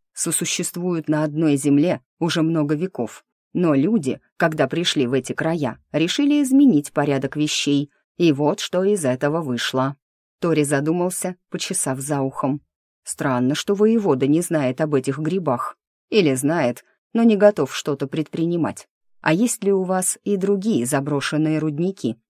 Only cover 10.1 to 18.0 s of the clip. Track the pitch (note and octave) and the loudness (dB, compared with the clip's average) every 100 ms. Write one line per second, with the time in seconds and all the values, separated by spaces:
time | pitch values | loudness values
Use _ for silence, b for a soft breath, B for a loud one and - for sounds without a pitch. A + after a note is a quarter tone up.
10.1 | _ _ _ F3 D3+ C#3+ C#3+ D3+ F3 F3+ | _ _ _ 0 2 2 0 0 0 -2
11.1 | F#3 F#3 F3+ _ E3 - F#3+ - C3 C#3 | -2 -8 -8 _ -8 -6 -4 -4 -4 -4
12.1 | C#3+ C3+ - C3+ C#3+ - _ _ _ - | -2 -2 -2 -4 -4 -8 _ _ _ -16
13.1 | - D3 B2 B2 D3+ - G3 G#3+ A3+ G3+ | -6 -2 0 0 0 -2 2 4 4 2
14.1 | C3 C3+ D#3 F3 E3 C3 B2+ D#3 D3 B2+ | 2 4 2 2 0 0 -2 0 0 -2
15.1 | C3+ D#3 F#3 D#3 A#2+ - - _ _ _ | -4 -2 -2 -2 -2 -4 -10 _ _ _
16.1 | A3+ D#3+ C3 C#3+ E3+ C3 A#2+ - _ _ | 2 4 2 0 0 0 -2 -12 _ _
17.1 | A3+ A#3 G#3 G#3 G#3 C#3 - - C#3+ | 2 4 6 4 4 -2 -4 -6 -6